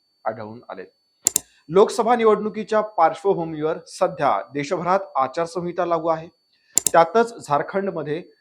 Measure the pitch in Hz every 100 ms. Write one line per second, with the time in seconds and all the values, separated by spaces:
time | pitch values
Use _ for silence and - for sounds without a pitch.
0 | _ _ - 117 107 113 - 95 - _
1 | _ _ - - - _ - 175 220 -
2 | 220 240 226 202 214 214 202 214 208 -
3 | 160 - 202 170 165 156 156 175 - -
4 | 180 160 139 98 - 139 143 180 175 196
5 | - 135 131 - 170 185 175 170 175 170
6 | 165 160 170 _ _ _ _ - - 170
7 | 165 226 226 160 135 147 151 196 196 170
8 | 147 156 - _